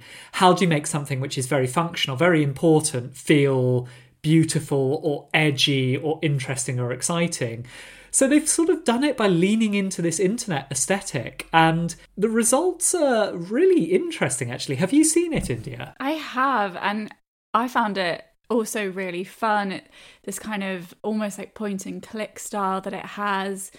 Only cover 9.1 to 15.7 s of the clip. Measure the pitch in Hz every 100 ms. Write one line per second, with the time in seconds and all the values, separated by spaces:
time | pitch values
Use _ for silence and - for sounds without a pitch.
9.1 | - 208 170 190 220 220 202 190 190 165
10.1 | 160 185 240 - 143 - 139 - 196 -
11.1 | 135 - - - 165 160 165 170 - -
12.1 | - 220 226 226 262 359 339 - 359 285
13.1 | 226 190 190 175 233 381 339 165 175 339
14.1 | - 147 - 120 - - 131 185 285 311
15.1 | 339 349 294 - 113 135